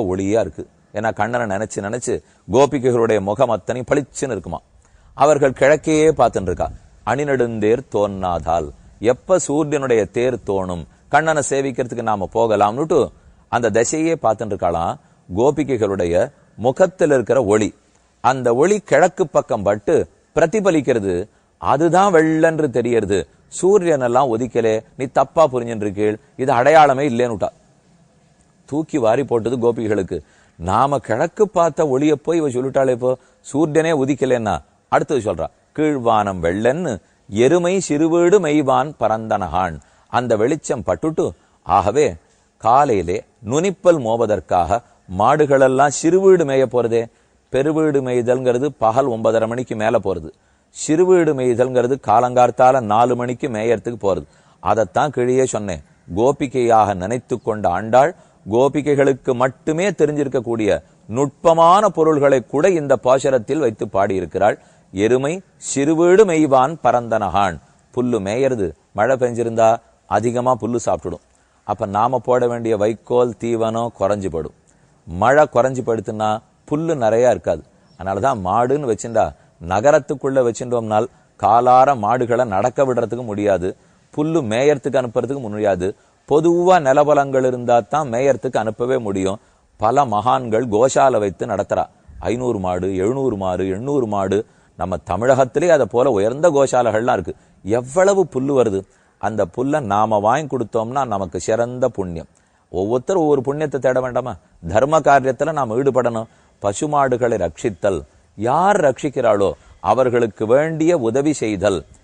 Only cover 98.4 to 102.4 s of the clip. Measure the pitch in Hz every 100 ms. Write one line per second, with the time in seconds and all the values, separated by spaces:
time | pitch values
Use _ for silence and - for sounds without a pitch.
98.4 | 135 139 113 98 95 _ _ _ 101 110
99.4 | 92 123 135 151 113 101 110 107 104 135
100.4 | 147 131 110 113 113 135 127 98 95 90
101.4 | - 110 120 127 127 110 92 82 - _